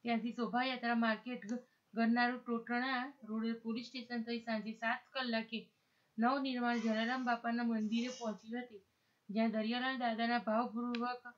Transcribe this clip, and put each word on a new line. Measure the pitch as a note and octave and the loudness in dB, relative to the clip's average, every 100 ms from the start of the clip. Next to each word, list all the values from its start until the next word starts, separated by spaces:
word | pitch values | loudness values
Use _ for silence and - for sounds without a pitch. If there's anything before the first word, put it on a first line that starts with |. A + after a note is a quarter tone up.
ત્યાંથી | A#3 A#3 A#3 | 0 0 -2
શોભાયાત્રા | A3+ A3 A#3+ C4 B3+ A#3 | -2 0 0 0 0 0
માર્કેટ | A#3+ A3+ G#3+ A#3+ B3 G3+ | 2 2 0 -4 -8 -6
ગ-, | B3 - _ _ | -6 -6 _ _
ગરનાળુ | - A3+ A#3+ A#3+ B3 | 0 4 6 4 0
ટોટણા | A#3+ A3+ A3+ A#3+ B3+ B3+ C4+ - A3 | -2 -4 0 -2 0 -2 -4 -10 -6
રોડ | A3 A3+ A3+ | -2 -2 -2
પોલીસ | A3+ A3+ A#3+ | -4 -6 -6
સ્ટેશન | B3+ A#3 A#3+ | -10 -4 -4
થઈ | A3+ A#3 | -2 -4
સાંજે | A#3 A3 G#3 | -2 -2 -2
સાત | A3 A3+ B3 - | -4 -2 -2 -4
કલાકે | - B3 A3+ A3 A3 - _ _ _ _ - | -4 0 0 0 -6 -8 _ _ _ _ 2
નવનિર્માણ | A#3 C#4 C4+ B3 A#3+ A#3+ | 2 4 0 0 2 2
જલારામ | A3+ A3 A3+ B3+ | 2 2 2 0
બાપાના | A#3+ - A#3 A#3 | 0 0 0 0
મંદિરે | A#3 A3+ G#3+ A#3 B3 B3 | 2 2 2 0 0 -4
પહોંચી | A3+ G3 A3 A#3+ | -6 -6 -6 -8
હતી, | B3 G#3 _ _ _ _ - | -8 -14 _ _ _ _ -4
જ્યાં | G3+ A3+ | 2 2
દરિયાલાલ | A3 A3 B3 B3+ C4 | 2 0 0 0 0
દાદાના | A#3+ A3+ A#3 A#3+ | 0 2 2 2
ભાવપૂર્વક | A#3 A3 B3 A3 A#3+ A#3+ A#3+ B3 B3 | 2 0 0 -2 -2 0 -2 -4 -10